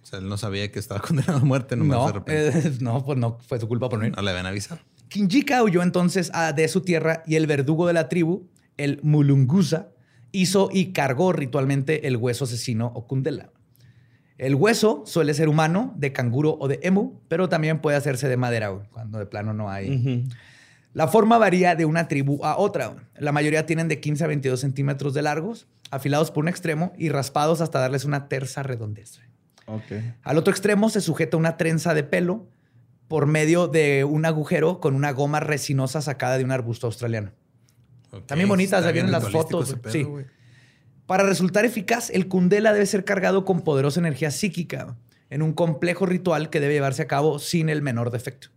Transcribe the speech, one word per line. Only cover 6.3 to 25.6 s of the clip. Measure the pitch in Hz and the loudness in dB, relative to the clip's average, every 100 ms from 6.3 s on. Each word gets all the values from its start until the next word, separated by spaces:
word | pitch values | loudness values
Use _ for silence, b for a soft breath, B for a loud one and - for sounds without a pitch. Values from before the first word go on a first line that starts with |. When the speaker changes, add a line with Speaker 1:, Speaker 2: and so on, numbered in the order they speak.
Speaker 2:
a, | 170 160 | -2 0
de | 151 156 | 2 2
su | 185 | 2
tierra | - 160 160 160 - | 0 0 2 -2 0
y | 156 | 0
el | 151 | 2
verdugo | 147 135 160 175 | 2 2 2 2
de | |
la | 170 160 | 2 0
tribu, | 175 160 185 - _ b - | 0 0 -2 -8 _ b -4
el | 143 143 | -4 0
Mulungusa, | 151 151 143 139 123 185 175 160 - _ b b b | 2 4 6 6 4 4 2 0 -4 _ b b b
hizo | 180 180 196 190 | -2 2 4 2
y | 196 185 | 2 0
cargó | 185 139 123 185 | 0 0 2 0
ritualmente | 165 135 139 135 139 139 156 143 | 0 -2 0 0 0 0 -2 -2
el | 123 | -2
hueso | 123 117 131 | -2 -2 -4
asesino | 120 - 110 117 - | -6 -4 -2 -4 -6
o | - | -6
Kundela. | 135 131 - - _ _ b b b b b b - | -4 -4 -6 -12 _ _ b b b b b b -6
El | 131 139 | 0 4
hueso | 208 233 214 220 - | 4 4 2 2 -2
suele | 170 151 | 0 0
ser | 147 156 | 2 2
humano, | 151 156 180 262 185 | 4 4 2 -2 -4
de | 139 | -4
canguro | 135 120 123 151 - | -2 0 2 0 0
o | 135 | -2
de | 131 | -2
emu, | 180 190 254 - _ | 0 0 0 -8 _
pero | 165 185 | -2 0
también | 170 156 160 | 0 0 0
puede | 156 143 | 0 0
hacerse | 143 123 135 | 0 -2 -2
de | 127 | 0
madera, | 123 117 104 | 0 -2 -4
güey, | 95 104 | -8 -14
cuando | 113 113 110 | -14 -12 -10
de | 98 | -8
plano | 104 107 | -8 -6
no | 107 104 | -6 -6
hay. | 98 98 135 | -6 -4 -2
Speaker 3:
Ujú. | 127 123 127 B B B B B B | 0 -2 -4 B B B B B B
Speaker 2:
La | - 156 | -2 4
forma | 220 220 233 | 4 6 6
varía | 202 180 180 165 | 6 4 4 4
de | 156 | 2
una | 165 165 | 0 0
tribu | 139 139 143 156 | -2 0 -2 -2
a | 151 | 0
otra, | 208 151 113 | 0 -2 -6
güey. | - - - | -10 -20 -6
La | 147 | -2
mayoría | 147 151 156 156 | 2 2 2 0
tienen | 165 165 | -2 0
de | 151 | -2
quince | 151 147 | -2 -2
a | 165 | 0
veintidós | 147 131 127 | 0 -2 -2
centímetros | 143 135 139 135 139 | -2 -2 -2 -2 -2
de | 139 | -2
largos, | 151 151 180 226 | -2 -2 -6 -10